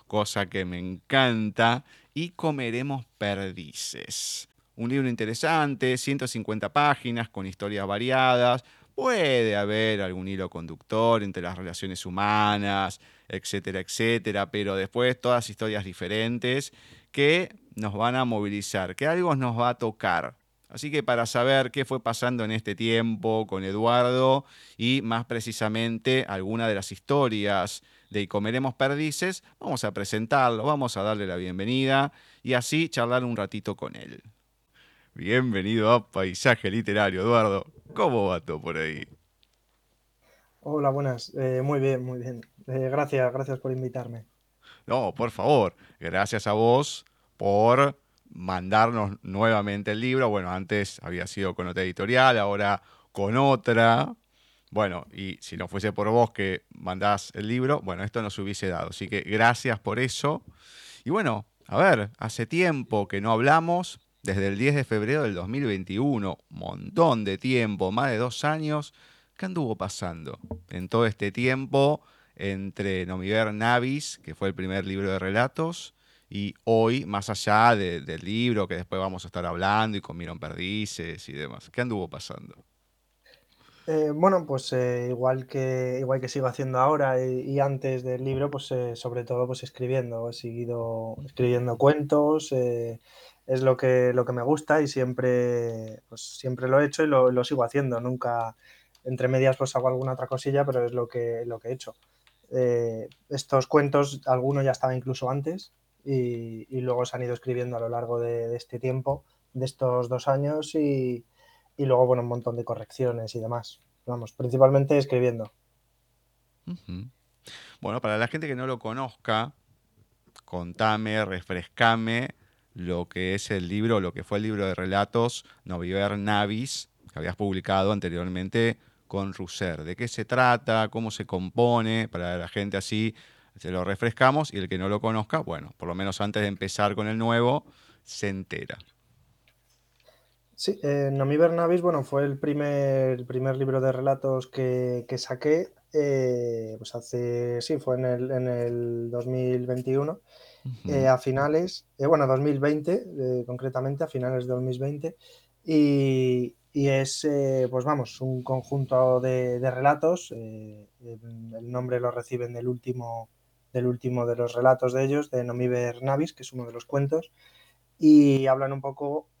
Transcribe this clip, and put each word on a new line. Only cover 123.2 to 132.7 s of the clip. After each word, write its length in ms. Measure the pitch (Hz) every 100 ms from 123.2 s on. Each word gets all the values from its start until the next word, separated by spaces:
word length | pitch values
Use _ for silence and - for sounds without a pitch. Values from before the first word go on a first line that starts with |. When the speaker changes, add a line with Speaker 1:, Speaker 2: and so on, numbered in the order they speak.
| 92 98
Speaker 1:
es 160 | -
el 160 | 101 87
libro, 320 | 104 113 110
lo 120 | 87
que 120 | -
fue 140 | - 104
el 40 |
libro 240 | 107 104 95
de 80 |
relatos 680 | 92 92 98 104 117 120 - - _
Noviver 560 | - 87 87 95 101 104
Navis, 720 | 101 104 104 107 135 - - _ -
que 80 | -
habías 160 | 82 87
publicado 560 | 101 92 95 98 98
anteriormente 840 | 101 92 85 90 90 95 117 117 113 _ _ _
con 260 | 98 98
Russer. 520 | 92 90 - 92 78
¿De 100 | 78
qué 140 | 92 120
se 160 | -
trata? 640 | 107 123 127 120 - 110 107
¿Cómo 240 | 113 113
se 120 | -
compone? 840 | 101 92 92 - 120 120 110 113 110
Para 280 | 87 87 90
la 120 | 87
gente 280 | 104 101